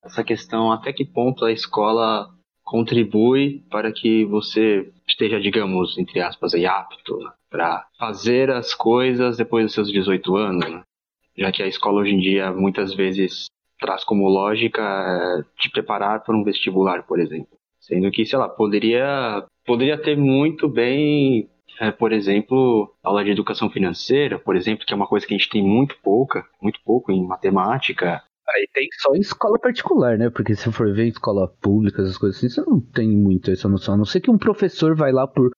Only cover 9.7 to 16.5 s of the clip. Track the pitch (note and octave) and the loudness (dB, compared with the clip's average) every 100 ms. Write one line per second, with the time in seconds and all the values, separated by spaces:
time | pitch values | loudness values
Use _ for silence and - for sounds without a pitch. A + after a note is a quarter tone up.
9.7 | - G#2 G2+ F#2+ F#2+ F#2+ F#2+ G#2+ F2+ E2+ | 0 -2 -2 0 -2 0 0 0 -2 -4
10.7 | E2+ - _ _ _ _ - F#2+ - G2 | -8 -18 _ _ _ _ -6 -4 -2 -6
11.7 | - G#2 G2+ G2+ G2 F#2 G2 F#2+ F#2 F#2+ | -4 0 0 2 2 2 0 -2 0 0
12.7 | F#2+ G2 G2 F#2+ F#2+ F#2 - - _ _ | 0 -4 -2 -2 0 -2 -4 -16 _ _
13.7 | _ - F#2+ - G#2 G2 F#2+ G2+ A2 A#2 | _ -6 -6 -2 0 4 2 2 0 -2
14.7 | A2+ G#2+ G2 F#2 F2+ F2 F2 D2+ - - | -2 -2 -2 -2 -2 -2 -4 -6 -8 -4
15.7 | - G#2+ G#2 G2+ G#2+ - A2 G#2 | -4 -4 -2 -2 -2 0 0 0